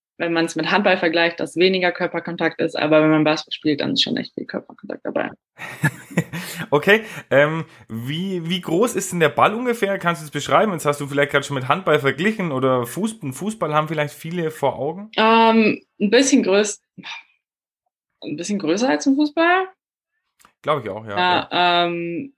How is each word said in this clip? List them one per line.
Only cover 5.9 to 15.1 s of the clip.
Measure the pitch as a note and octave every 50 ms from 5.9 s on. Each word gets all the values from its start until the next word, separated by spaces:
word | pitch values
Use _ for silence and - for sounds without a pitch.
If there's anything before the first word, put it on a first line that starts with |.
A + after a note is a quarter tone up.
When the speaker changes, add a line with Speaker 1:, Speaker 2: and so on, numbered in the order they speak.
| - - - - - E3+ - - - F3 - - - E3+ - -
Speaker 2:
Okay, | C#3+ D3 - G3 G#3 A3 A3 - - D3 - -
ähm, | B2+ C#3 D3 D3+ D#3+ E3 D3+ - - - -
wie, | - A2 A#2 A#2+ C3+ D3+ E3+ F#3+ G3 F#3 E3+ D#3+ E3
wie | F#3+ F3+
groß | - - E3 F#3 A#3+ B3 -
ist | - - -
denn | F3 E3+
der | D#3 C#3+
Ball | - A#2+ B2+ F#3 G#3+
ungefähr? | A#3+ B3+ A#3+ A3+ A3+ G3 G3 G3 F3
Kannst | F3 F3 E3 D#3
du | D#3
es | D3
beschreiben? | - C#3+ C3+ - C3+ E3+ G3+ G#3+ F3+
Jetzt | D3 -
hast | D3 C#3+ -
du | D3
vielleicht | C3+ C#3+ C#3+ C#3+ C#3
gerade | D3+ C#3 C3
schon | - C#3+
mit | C3 B2
Handball | C3 D3+ F#3 F#3+ E3+ D3 C3+
verglichen | C3+ C3+ B2 C#3 F#3 A3 G#3+ G#3 F3+ D#3+
oder | C3+ B2+ C3+ C3 B2+ B2
Fuß-, | A#2+ B2 - E3+ G#3+ A3 - - D3+ C3
Fußball | B2+ - F3+ G#3+ G#3+ - E3+ D3+ D3+
haben | D#3 D#3
vielleicht | D#3 D#3+ D3+ D3 C#3+ -
viele | - - E3 F3 F3 D#3+ D3+
vor | - - C#3+ B2+ -
Augen? | B2 C3 D#3 E3 G3 G#3 A3